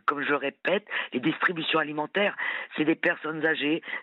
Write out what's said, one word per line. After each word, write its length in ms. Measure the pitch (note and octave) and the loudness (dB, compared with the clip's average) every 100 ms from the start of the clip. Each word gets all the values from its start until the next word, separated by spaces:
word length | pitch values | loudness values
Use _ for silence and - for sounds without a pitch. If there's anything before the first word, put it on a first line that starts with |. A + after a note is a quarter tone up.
| - | -2
comme 160 | C#3+ | 0
je 60 | C3+ | 2
le 80 | C#3+ | 0
répète, 500 | C#3 - - G3 - - - | 0 -2 0 0 0 -6 -4
les 60 | B2+ | -2
distributions 640 | D#3+ - - E3 C#3+ D#3+ | 0 2 0 0 0 0
alimentaires, 560 | D3+ D3+ D3+ F#3+ G3+ - - - - - | 0 -2 -2 0 0 0 -4 -4 -4 0
c'est 80 | |
des 100 | D#3 | 2
personnes 500 | D#3+ F3 E3+ D#3 D#3+ | 2 2 0 -2 0
âgées, 380 | D#3+ D3 C#3+ D#3+ - - | 0 2 2 0 -2 -8